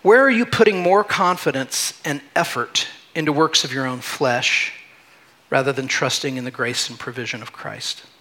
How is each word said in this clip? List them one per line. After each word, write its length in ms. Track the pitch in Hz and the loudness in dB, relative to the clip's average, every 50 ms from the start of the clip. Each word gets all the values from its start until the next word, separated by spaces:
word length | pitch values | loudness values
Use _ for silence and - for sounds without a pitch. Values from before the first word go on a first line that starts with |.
Where 220 | _ 185 214 254 | _ 8 8 8
are 80 | 269 269 | 8 6
you 160 | 247 220 240 | 4 2 0
putting 360 | - - - 226 208 202 185 | 0 2 4 4 4 4 2
more 220 | 180 175 190 202 208 | 2 4 4 4 2
confidence 880 | 202 - - - 175 180 175 - 165 131 135 135 131 - - - - - - | 0 0 0 2 2 2 0 -2 -2 -2 -2 -6 -4 -4 -4 -4 -4 -8 -6
and 200 | - 160 143 143 139 - _ | -6 -4 -4 -4 -8 -4 _
effort 520 | 165 170 - - 127 120 - - - - - - - - _ _ | -2 -2 0 -2 -6 -6 -2 -2 -4 -4 -4 -10 -18 -20 _ _
into 180 | 160 156 156 | -2 0 0
works 300 | 147 143 160 160 160 - - | 2 2 2 2 2 0 -2
of 80 | 147 | 0
your 140 | 127 135 131 | -4 -4 -4
own 140 | 131 127 127 | -4 -6 -8
flesh 720 | 123 - - - 151 127 120 123 127 - - - - - - - - - _ _ _ _ _ _ _ _ _ _ _ _ | -8 -10 -4 0 2 2 2 2 2 2 0 0 0 -2 -6 -14 -20 -20 _ _ _ _ _ _ _ _ _ _ _ _
rather 240 | - 135 135 139 | 0 0 2 0
than 160 | 135 139 131 127 | -2 -2 -4 -4
trusting 480 | - - 156 135 - - - 143 131 | -2 -2 0 -2 -2 -2 -4 -4 -6
in 80 | 127 123 | -6 -8
the 60 | 127 | -8
grace 380 | 123 - 123 120 120 - - - | -6 -4 -4 -4 -2 -4 -4 -6
and 100 | 120 113 | -8 -12
provision 440 | - - 120 123 120 110 - 113 | -12 -10 -8 -8 -8 -8 -8 -10
of 100 | 113 - | -10 -14
Christ? 500 | - - - - 104 107 - - - - - - _ _ | -16 -14 -12 -12 -10 -8 -8 -8 -10 -10 -14 -20 _ _